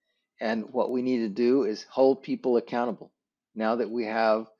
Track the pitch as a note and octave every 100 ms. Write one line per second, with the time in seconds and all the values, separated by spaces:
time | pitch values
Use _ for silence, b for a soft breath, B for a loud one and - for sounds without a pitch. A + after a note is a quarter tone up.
0 | _ _ _ _ A2+ A2 G#2 B2 G#2+ B2+
1 | B2+ B2 A2+ G2+ A#2+ C3+ G#2+ G#2 - -
2 | C3+ C3+ - B2 C3 A#2+ A2+ B2 A#2+ F#2+
3 | - _ _ _ _ A2 A2 A#2 G#2+ A#2+
4 | A2 A2+ A2+ A2 A2